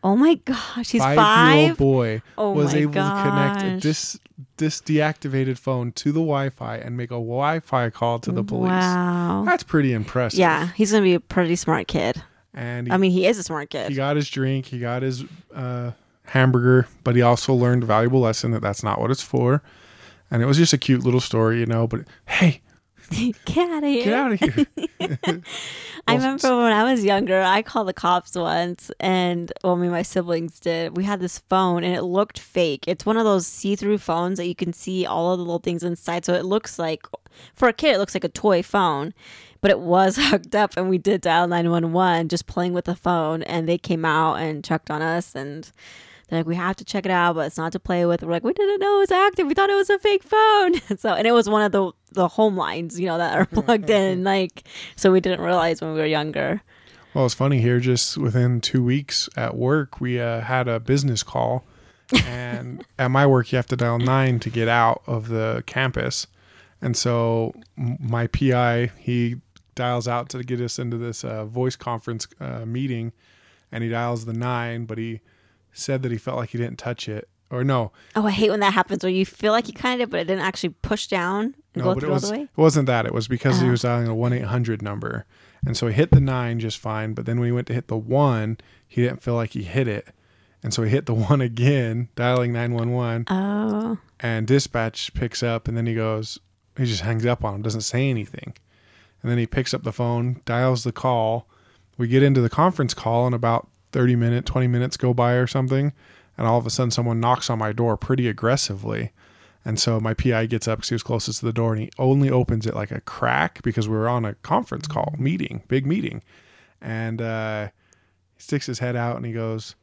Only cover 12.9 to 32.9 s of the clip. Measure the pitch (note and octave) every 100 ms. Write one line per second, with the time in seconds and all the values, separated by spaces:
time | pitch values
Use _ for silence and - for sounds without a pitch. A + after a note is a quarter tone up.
12.9 | F#3 F#3+ F3+ F#3 A3 E3+ D#3 D3 D3 A2+
13.9 | C3+ C3+ D3 C#3+ C3+ C3 C3+ B2+ B2 A#2+
14.9 | B2 C3 B2 C#3+ E3 _ - B2+ B2 B2
15.9 | - _ _ - C3 C3 B2+ B2 B2+ A#2+
16.9 | - - A#2+ A#2+ A#2+ - B2+ B2 B2 A2+
17.9 | G#2+ A#2+ C3 A#2 A2 A#2+ A2 G#2 G2+ G#2+
18.9 | G#2+ A2+ C3+ - B2+ B2 D3 - - -
19.9 | - - - _ A#2 B2 C#3 E3+ C3+ -
20.9 | B2+ B2+ B2 - A#2 A2 A#2 A#2 A2+ A#2
21.9 | A#2 - - - - F3 - _ _ _
22.9 | _ - G#3 A#3+ - - D#4+ F4 D#4 D4
23.9 | C4+ A#3+ B3 C4+ G#3 D#4 - C#4+ - D#4+
24.9 | _ - C#3 - E3 - - - - -
25.9 | - - B3 C4 C4+ C4+ B3 A#3 G#3+ A#3
26.9 | B3+ G3+ G3 G3+ F#3+ F#3 G3+ A3 A#3 F#3+
27.9 | - F3 F3+ - F3+ E3 E3+ F3 F3+ -
28.9 | - F#3+ F#3 F3+ F3 F3 - F3+ F3 F3
29.9 | F3 - F#3+ F3 E3+ E3 - F3 E3 E3
30.9 | E3+ G3 G3+ F3+ - _ F#3+ F#3 F3 F3
31.9 | F3+ F3+ F#3 G#3+ - - F#3 E3 C3+ -